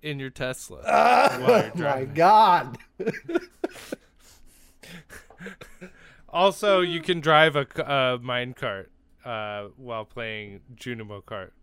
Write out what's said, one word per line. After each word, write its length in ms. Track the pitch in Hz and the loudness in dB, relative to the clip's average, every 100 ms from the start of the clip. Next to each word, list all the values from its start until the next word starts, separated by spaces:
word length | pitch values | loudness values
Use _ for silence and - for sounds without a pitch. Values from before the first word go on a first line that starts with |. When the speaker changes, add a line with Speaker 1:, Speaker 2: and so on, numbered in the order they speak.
Speaker 1:
in 160 | 147 143 | -10 -10
your 120 | 135 | -10
Tesla 520 | 127 127 131 - - | -8 -10 -8 -14 -12
Speaker 2:
Oh 560 | - - 226 247 277 - | 0 2 4 4 4 2
Speaker 1:
while 100 | 254 | 4
you're 120 | 233 220 | 4 2
Speaker 2:
my 40 | 175 | -4
Speaker 1:
driving. 380 | 151 135 135 | -4 -4 -4
Speaker 2:
God. 640 | 143 170 214 220 175 131 120 - _ | 2 6 8 8 4 0 -12 -20 _
<laughs> 100 | 202 - - 339 - _ - - - - _ _ _ _ - _ _ _ - 175 _ - _ _ 185 190 - - 185 _ - - - | -8 -8 -6 -8 -8 _ -10 -10 -14 -16 _ _ _ _ -20 _ _ _ -20 -20 _ -20 _ _ -20 -20 -20 -20 -20 _ -20 -20 -10
Speaker 1:
Also, 500 | 160 190 185 208 190 | 0 0 2 2 2
you 180 | 180 165 | 2 -4
can 200 | 160 170 | -4 -2
drive 360 | 151 156 160 147 | 4 6 6 2
a 80 | |
c-, 180 | 135 - | -4 -8
uh, 360 | 147 139 127 127 | -4 0 0 -2
minecart, 680 | 123 123 123 127 127 98 92 _ _ _ | -6 -6 -8 -8 -8 -8 -12 _ _ _
uh, 440 | 127 113 107 104 101 _ | -12 -10 -8 -10 -12 _
while 280 | 127 113 | -12 -12
playing 560 | 107 - 113 110 104 98 _ 120 | -12 -12 -10 -10 -12 -18 _ -18
Junimo 460 | - 120 107 101 | -12 -12 -12 -16
Kart. 260 | - 107 92 _ | -14 -14 -14 _